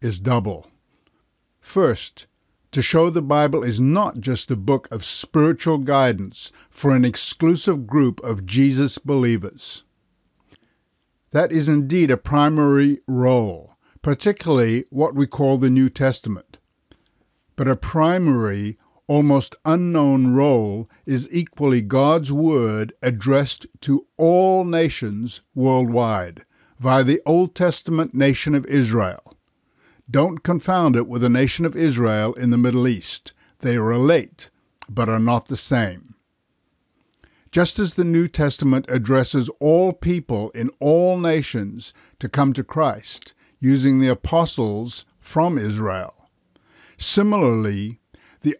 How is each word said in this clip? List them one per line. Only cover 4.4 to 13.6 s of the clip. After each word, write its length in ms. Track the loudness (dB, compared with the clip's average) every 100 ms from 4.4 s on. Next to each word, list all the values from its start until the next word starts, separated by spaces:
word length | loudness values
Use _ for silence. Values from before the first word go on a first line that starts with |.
| -4
a 60 | -4
book 320 | 0 -2 -2
of 140 | -12
spiritual 720 | -10 -12 -2 2 2 2 0 -2
guidance 720 | 0 2 2 0 -6 -14 -20 -20 _
for 200 | -4 2
an 140 | 4
exclusive 840 | 2 0 -8 -2 0 2 0 -2 -2
group 320 | 0 0 -2
of 220 | -6 -8 -2
Jesus 520 | 2 2 2 -2 -4
believers. 840 | -4 0 0 0 -4 -14 -16 -16 -20 _ _ _ _ _ _ _ _ _ _ _ _ _ _
That 200 | -2 0
is 160 | 0 0
indeed 420 | 0 2 2 2
a 60 | 0
primary 840 | 0 0 2 2 4 4 4 0 -2
role, 680 | 0 2 2 0 -6